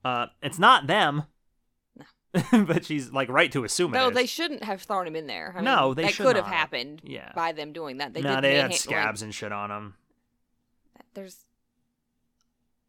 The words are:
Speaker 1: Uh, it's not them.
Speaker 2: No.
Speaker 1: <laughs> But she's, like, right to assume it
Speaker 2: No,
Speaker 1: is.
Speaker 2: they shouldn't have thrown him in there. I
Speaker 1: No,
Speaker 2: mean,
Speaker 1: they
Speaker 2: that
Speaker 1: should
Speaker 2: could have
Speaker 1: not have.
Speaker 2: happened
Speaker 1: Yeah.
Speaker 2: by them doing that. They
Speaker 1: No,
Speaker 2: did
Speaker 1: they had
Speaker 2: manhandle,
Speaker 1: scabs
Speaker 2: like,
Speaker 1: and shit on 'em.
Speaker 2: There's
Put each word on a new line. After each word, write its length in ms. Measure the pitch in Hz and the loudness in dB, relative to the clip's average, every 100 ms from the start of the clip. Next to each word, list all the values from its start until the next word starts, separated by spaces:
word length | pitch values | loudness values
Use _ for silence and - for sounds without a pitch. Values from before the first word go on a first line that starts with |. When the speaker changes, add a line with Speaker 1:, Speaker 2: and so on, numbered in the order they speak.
Speaker 1:
Uh, 220 | 127 120 120 _ | -4 -2 -4 _
it's 160 | 143 - | -8 4
not 280 | 208 247 139 | 8 8 6
them. 380 | 202 165 147 151 _ _ _ _ _ _ - | 2 4 0 -4 _ _ _ _ _ _ -20
Speaker 2:
No. 80 | - _ _ - - 233 | -20 _ _ -2 2 4
Speaker 1:
<laughs> 40 | |
But 200 | 180 165 | 4 0
she's, 260 | - 151 120 | -2 -4 -2
like, 160 | 135 123 | -2 0
right 220 | 135 165 | 2 2
to 120 | 143 | 2
assume 300 | 110 - 175 | -2 0 0
it 40 | 254 | 2
Speaker 2:
No, 100 | 254 | 2
Speaker 1:
is. 60 | |
Speaker 2:
they 120 | 240 254 | 2 0
shouldn't 380 | - 320 302 | -2 -6 -6
have 180 | 214 190 | -6 -8
thrown 240 | - 196 175 | -6 -4 -4
him 100 | 160 | -6
in 100 | 147 | -8
there. 280 | 92 78 180 | -10 -10 -4
I 40 | |
Speaker 1:
No, 240 | 233 240 135 | 2 4 4
Speaker 2:
mean, 60 | 131 | 2
Speaker 1:
they 60 | |
Speaker 2:
that 100 | 190 | -2
Speaker 1:
should 120 | 208 208 | 2 2
Speaker 2:
could 100 | 220 | 2
have 80 | 202 | 2
Speaker 1:
not 60 | |
have. 80 | 175 | -2
Speaker 2:
happened 420 | 156 131 131 151 | -2 -4 -8 -12
Speaker 1:
Yeah. 280 | 143 131 - | -14 -14 -10
Speaker 2:
by 180 | - 165 | -4 -4
them 200 | 156 151 | -4 -10
doing 260 | 156 156 131 | -10 -10 -8
that. 140 | 139 | -8
They 80 | 139 | -4
Speaker 1:
No, 140 | 139 135 | -2 2
Speaker 2:
did 80 | |
Speaker 1:
they 40 | 139 143 | 4 4
had 140 | 131 | 2
Speaker 2:
manhandle, 80 | - | 0
Speaker 1:
scabs 420 | - 104 107 104 | -2 0 0 -2
Speaker 2:
like, 60 | 107 | -8
Speaker 1:
and 80 | |
shit 180 | 101 107 | -8 -8
on 180 | 104 104 | -6 -6
'em. 240 | 104 104 95 _ _ _ _ _ _ _ _ _ _ _ | -8 -12 -18 _ _ _ _ _ _ _ _ _ _ _
Speaker 2:
There's 300 | - 190 - _ _ _ _ _ _ _ _ _ _ _ _ _ _ | -18 -18 -20 _ _ _ _ _ _ _ _ _ _ _ _ _ _